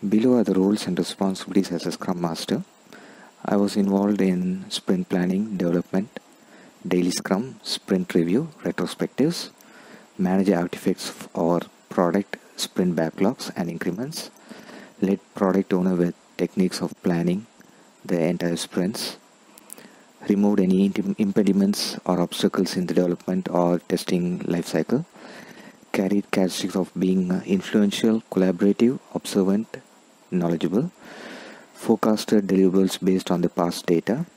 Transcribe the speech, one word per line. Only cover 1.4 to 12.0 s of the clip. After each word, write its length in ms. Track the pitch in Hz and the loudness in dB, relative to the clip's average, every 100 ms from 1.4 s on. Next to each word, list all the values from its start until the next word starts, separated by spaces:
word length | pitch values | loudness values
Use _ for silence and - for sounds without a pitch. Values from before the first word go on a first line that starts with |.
| - 95 92 | -2 0 0
as 120 | 85 87 | -2 -6
a 60 | |
Scrum 300 | 80 - 90 | -8 -6 -4
Master. 420 | 85 82 - 113 190 _ _ - - - - _ | -4 -6 -4 -4 -4 _ _ -20 -20 -20 -20 _
I 140 | - 101 | -2 2
was 180 | 101 107 | 2 2
involved 460 | 98 98 101 104 | 2 4 2 2
in 420 | 95 90 92 92 92 | 2 2 -2 -4 -6
sprint 400 | - - 92 90 | -10 -2 -2 0
planning, 480 | 95 90 92 110 98 | -2 0 0 -2 -2
development, 640 | 90 85 - 95 107 - _ - - - - - - | 0 0 0 -4 -4 -10 _ -20 -20 -20 -20 -14 -2
daily 240 | 90 87 | 0 2
Scrum, 480 | - - 95 131 - | -2 -2 -2 -2 -10
sprint 520 | - - - 95 90 92 | -10 -8 -2 -2 2 0
review, 320 | 85 101 160 - | 2 0 -2 -6
retrospectives, 840 | 90 85 87 - - - 143 170 - - - - - - - - | -8 -4 -6 -4 -6 0 0 0 -8 -16 -20 -20 -20 -20 -20 -2
manage 320 | 92 95 95 | 0 2 4
artifacts 580 | 87 87 - - 92 - | 2 0 -4 -4 -4 -6
f-, 180 | - - | -12 -12
or 260 | - 85 85 - - _ | -2 0 0 -2 -18 _
product 480 | - | 0